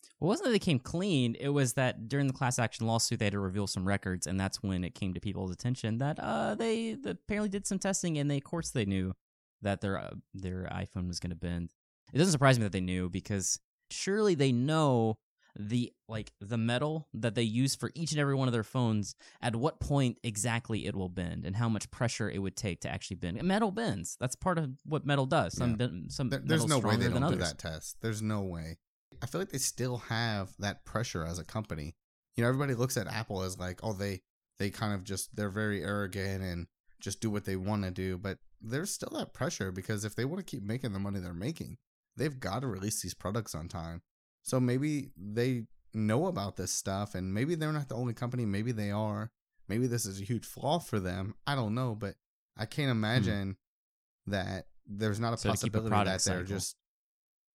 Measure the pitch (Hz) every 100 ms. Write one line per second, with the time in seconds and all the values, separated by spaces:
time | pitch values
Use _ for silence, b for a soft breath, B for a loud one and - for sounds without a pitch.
0 | B B 156 285 370 214 - 131 - 170
1 | 202 147 120 117 143 143 131 - 127 -
2 | 110 139 139 127 127 127 117 - 113 113
3 | - 117 104 101 98 98 98 - 92 101
4 | 95 90 - 95 95 - 101 92 87 -
5 | 98 92 104 95 95 90 123 127 110 113
6 | 143 160 - 226 220 208 226 226 226 220
7 | 240 175 - 208 214 202 - 190 196 190
8 | 175 151 143 143 - 170 - 135 98 95
9 | 92 - _ _ _ _ 101 98 101 90
10 | 50 - - 95 95 92 92 95 95 95
11 | 90 85 87 85 87 87 85 _ _ _
12 | _ 123 185 151 135 127 104 95 90 90
13 | 90 92 - 101 90 - _ _ - -
14 | - 208 214 156 135 120 135 160 151 123
15 | 113 110 _ _ b b 104 120 120 -
16 | - 110 104 - 101 117 113 123 147 160
17 | - 107 117 104 117 117 135 - 117 -
18 | 160 151 139 139 131 117 107 131 120 107
19 | 98 - B B 123 113 147 - - 143
20 | 127 - 120 104 123 117 - 107 73 95
21 | 92 90 87 82 - 98 117 107 - -
22 | 117 - 107 95 95 - 107 85 - -
23 | - 90 87 98 180 226 220 196 226 113
24 | 87 - 123 - 185 170 147 131 147 147
25 | 139 143 135 160 92 - 123 110 123 87
26 | 131 - 127 135 - 160 156 143 110 107
27 | 120 117 135 95 87 71 85 78 - -
28 | 113 107 107 107 95 85 80 80 _ _
29 | _ - - 160 196 131 - - 123 120
30 | - 113 117 104 92 - 101 - - 107
31 | 123 90 82 87 80 110 107 78 76 -
32 | _ _ _ - 117 131 143 117 131 127
33 | 92 107 110 98 92 95 90 90 110 98
34 | 101 92 - _ _ - 101 - 107 101
35 | 95 95 - - 104 98 107 101 82 104
36 | 98 98 98 95 95 87 85 _ _ -
37 | - - 113 104 98 92 92 107 95 90
38 | 92 90 98 92 - - 110 131 202 -
39 | - - 208 - 147 - 98 92 92 104
40 | 104 - 131 185 - - 101 123 131 98
41 | 101 101 90 85 113 165 - - _ _
42 | _ - 147 131 92 107 131 95 101 -
43 | 90 - 92 113 107 78 87 92 82 85
44 | - _ _ _ - 131 123 127 151 147
45 | - - 101 107 123 123 113 - - 110
46 | 107 113 185 101 98 - 92 - - 95
47 | 104 92 92 101 139 170 156 151 139 117
48 | 123 113 120 123 113 98 117 113 104 101
49 | 107 104 110 - _ _ - 104 127 117
50 | 101 95 95 117 - - 127 175 - 107
51 | 92 92 98 - - 139 110 113 131 104
52 | 101 - _ _ _ - 110 - 139 113
53 | 107 123 104 101 98 95 _ _ _ _
54 | _ _ - 101 95 95 - - - 101
55 | 110 104 117 113 107 98 120 107 110 107
56 | 95 92 - 92 90 101 - - _ _
57 | _ _ _ _ _